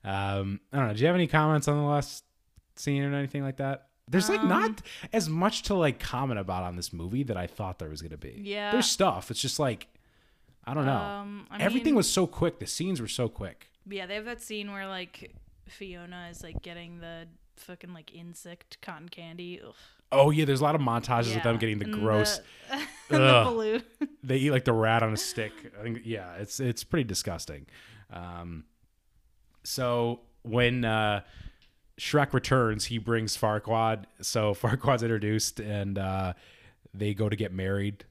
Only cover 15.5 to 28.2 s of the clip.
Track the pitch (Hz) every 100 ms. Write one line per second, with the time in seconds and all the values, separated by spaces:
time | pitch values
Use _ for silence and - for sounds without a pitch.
15.5 | - - - 196 175 175 180 175 165 170
16.5 | 165 180 170 170 170 165 165 165 170 _
17.5 | - - 180 175 175 147 170 170 170 180
18.5 | 175 - - - 160 170 - 165 170 175
19.5 | 180 - - - _ _ 139 143 151 147
20.5 | 135 147 156 127 117 123 120 117 110 117
21.5 | 113 113 104 104 107 107 107 107 - -
22.5 | - - 269 302 - - 320 131 - -
23.5 | 226 214 226 - _ 285 - 127 131 139
24.5 | 131 131 113 110 113 110 107 - - 107
25.5 | - 95 101 117 117 113 110 90 87 107
26.5 | - 131 113 - 175 113 92 - 82 -
27.5 | 71 67 - - - - 87